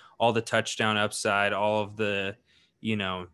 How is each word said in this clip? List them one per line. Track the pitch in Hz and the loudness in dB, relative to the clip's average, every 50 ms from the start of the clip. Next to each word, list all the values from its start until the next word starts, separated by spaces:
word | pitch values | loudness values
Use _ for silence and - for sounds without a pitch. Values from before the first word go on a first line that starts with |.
| - - - - | -20 -14 -4 2
all | 113 120 110 | 2 2 2
the | 117 113 | 2 0
touchdown | - - 113 107 - - - 117 110 107 | 0 0 0 0 0 -2 0 0 2 2
upside, | 104 104 104 - - - 110 101 101 101 101 101 | 2 0 0 -2 -2 0 2 2 2 2 2 2
all | 98 104 107 107 107 104 | 0 0 2 2 0 -2
of | 101 104 | -4 -4
the, | 107 110 101 101 98 95 98 101 - _ _ _ _ _ _ _ _ | -4 -2 -2 -2 -2 -4 -6 -8 -10 _ _ _ _ _ _ _ _
you | - 110 110 | -4 -4 -2
know, | 104 98 92 92 92 90 87 | -2 -2 -4 -4 -6 -8 -12